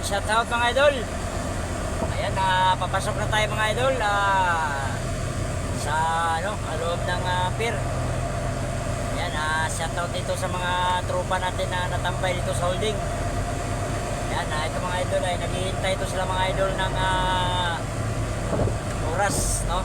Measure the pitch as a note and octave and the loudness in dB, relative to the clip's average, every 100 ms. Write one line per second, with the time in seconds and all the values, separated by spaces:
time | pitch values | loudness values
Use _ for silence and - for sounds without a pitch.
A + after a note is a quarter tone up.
0 | - G3+ G3 A3 A#3 A#3 A#3+ B3 D4 C4+ | 0 -2 2 2 2 2 2 6 4 4
1 | G3 - - - - - - - - - | -2 -4 -4 -4 -4 -4 -4 -4 -4 -2
2 | - - F3+ D3+ G#2+ F#3 F#3 G#3 F3+ F#3+ | -2 0 0 2 2 4 4 2 0 0
3 | - - G#3 G#3+ G#3+ G#3+ G#3+ G#3+ C4 C4 | 0 -2 0 2 2 0 0 2 2 2
4 | G#3 G3+ G3+ F#3+ F3+ E3 D#3 C3 C3 C3 | 2 2 4 4 4 2 0 -2 -2 -2
5 | - C3 - - - - - B2 C#3+ D#3 | -2 -2 -2 -2 -2 -2 -2 -2 0 0
6 | D#3+ E3 E3+ E3 F#3+ G#3+ - D#3+ E3+ F3 | 2 2 2 0 0 -2 -2 -2 -2 0
7 | F#3 F3+ F3+ F3+ F#3 F#3 A#3 A#3 - - | 0 0 0 0 0 0 -2 0 -2 -2
8 | - - - - - - - - - - | -2 -2 -2 -2 -2 -2 -2 -2 -2 -2
9 | - - F3+ D#3 D#3 D#3+ D#3+ - E3 - | -2 -2 -2 -2 0 0 0 -2 -2 -2
10 | F3 F3+ F3 F3+ F3+ F#3 F3+ F3+ F3+ F3+ | -2 -2 -2 -2 -2 -2 0 0 2 2
11 | F3+ F3+ F3+ F#3 F#3 F#3 F#3 F3+ F3+ F3 | 0 0 0 0 0 -2 -2 -2 0 0
12 | F3 F3+ F#3 F3+ F3+ - F3 F#3 G#3+ G#3+ | 0 0 0 0 0 0 2 2 0 0
13 | - - - - - - - - - - | -2 -2 0 0 -2 -2 -2 -2 -2 -2
14 | - - - E3 - - A#3+ - G3 G#3 | -2 -2 -2 -2 -2 -2 -2 -2 -2 0
15 | C4+ - F#3 F3 - F#3 F#3+ - F#3+ F#3+ | 0 0 0 0 0 0 0 0 0 0
16 | F#3+ F#3+ F#3 F#3 F#3 F#3+ G3 F#3+ F#3 F#3 | 0 -2 0 0 0 2 0 0 0 0
17 | F#3 F#3 F#3 F#3 F3+ F3+ F3 E3 D#3 - | 2 2 2 2 2 0 0 -2 -4 -2
18 | - - - - - - - - - - | -2 -2 -2 -2 0 2 2 0 -2 -2
19 | - F#3+ G3+ F#3+ - - D#3 F3 | 0 2 2 4 2 2 0 0